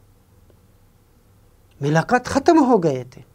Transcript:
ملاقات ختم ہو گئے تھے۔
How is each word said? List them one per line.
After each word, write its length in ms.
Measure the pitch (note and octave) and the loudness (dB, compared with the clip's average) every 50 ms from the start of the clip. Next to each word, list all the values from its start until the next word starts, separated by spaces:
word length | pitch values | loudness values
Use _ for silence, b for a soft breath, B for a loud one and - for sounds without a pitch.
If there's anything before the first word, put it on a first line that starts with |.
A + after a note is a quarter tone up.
| _ _ _ _ _ _ _ _ _ _ _ _ _ _ _ _ _ _ _ _ _ _ _ _ _ _ _ _ _ _ _ _ _ _ _ - | _ _ _ _ _ _ _ _ _ _ _ _ _ _ _ _ _ _ _ _ _ _ _ _ _ _ _ _ _ _ _ _ _ _ _ -8
ملاقات 440 | C#3 C#3+ D3+ E3 D#3 - A#3 B3 B3 | -4 -2 -2 -2 -2 0 -2 -2 -2
ختم 400 | - - C4+ - - E4+ D#4+ C#4+ | -2 -6 -2 2 2 4 4 4
ہو 160 | A#3+ C4 G#3 E3+ | 2 0 0 0
گئے 220 | D#3+ C3+ B2+ B2+ - | 0 -4 -4 -10 -14
تھے۔ 120 | - - - _ | -20 -20 -20 _